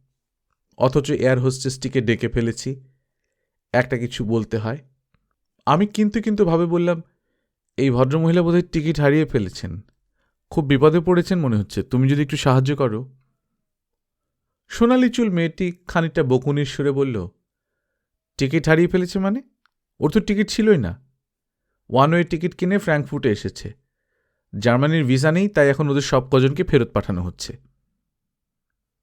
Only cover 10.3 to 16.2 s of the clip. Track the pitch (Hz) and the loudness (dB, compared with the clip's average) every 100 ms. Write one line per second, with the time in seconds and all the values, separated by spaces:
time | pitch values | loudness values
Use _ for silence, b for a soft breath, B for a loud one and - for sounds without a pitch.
10.3 | _ _ - 139 139 151 170 165 180 170 | _ _ -4 0 4 4 4 2 2 2
11.3 | 180 139 107 95 - - 123 131 143 143 | 0 0 0 -2 -6 -2 0 2 0 -2
12.3 | 147 147 131 131 143 131 107 131 _ _ | -2 2 2 2 0 -2 -4 -10 _ _
13.3 | _ _ _ _ _ _ _ _ _ _ | _ _ _ _ _ _ _ _ _ _
14.3 | _ _ _ _ - 233 254 247 247 226 | _ _ _ _ 0 2 4 2 0 0
15.3 | 175 165 - 185 170 - 175 165 170 | 0 -2 -4 -6 -8 -6 -4 -2 -2